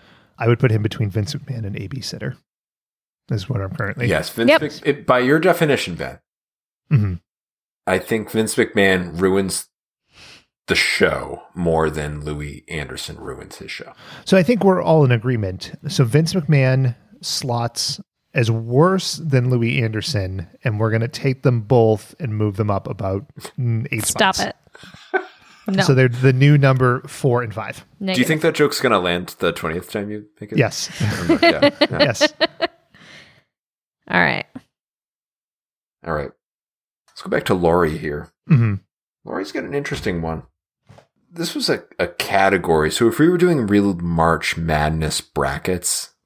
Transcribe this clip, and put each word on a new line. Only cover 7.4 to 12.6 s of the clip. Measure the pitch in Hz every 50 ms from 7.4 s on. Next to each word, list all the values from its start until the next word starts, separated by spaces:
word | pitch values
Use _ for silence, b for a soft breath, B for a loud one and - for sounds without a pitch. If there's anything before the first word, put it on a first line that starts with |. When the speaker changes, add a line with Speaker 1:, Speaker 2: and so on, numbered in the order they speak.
| _ _ _ _ _ _ _ _ _
Speaker 2:
I | - 92 92
think | - - 113 110 104 -
Vince | - 110 110 107 -
McMahon | - 113 107 - 107 98 98 92 92 90 85 80 85
ruins | 92 92 92 98 98 92 - - - - _ _ _ _ _ _ _ b b b b b b b b b _ _ _ -
the | 92
show | - - - - - 95 85 73 65 - - - - - - -
more | 87 87 85 80 80 80 78
than | 73 76 73 73 76 73 73
Louis | 76 76 73 73 73 69 -